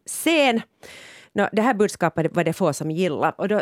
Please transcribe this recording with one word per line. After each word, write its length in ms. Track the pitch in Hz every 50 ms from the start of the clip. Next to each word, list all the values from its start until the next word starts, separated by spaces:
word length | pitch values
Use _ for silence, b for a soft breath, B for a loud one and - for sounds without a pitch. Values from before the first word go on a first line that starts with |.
| -
scen. 560 | - - - - 311 339 302 277 254 233 226 - _ _ B B B B B B B B B B B B
Nå, 120 | 202 196 -
det 100 | - 214
här 120 | 214 269 226
budskapet 640 | 190 214 190 - - 175 160 - 165 156 156 -
var 80 | 175 165
det 100 | 165 165
få 200 | - 190 151 135
som 180 | - 151 160
gillade, 420 | 156 175 185 165 139 101 143 160 -
och 100 | - 180
då, 140 | 196 214 202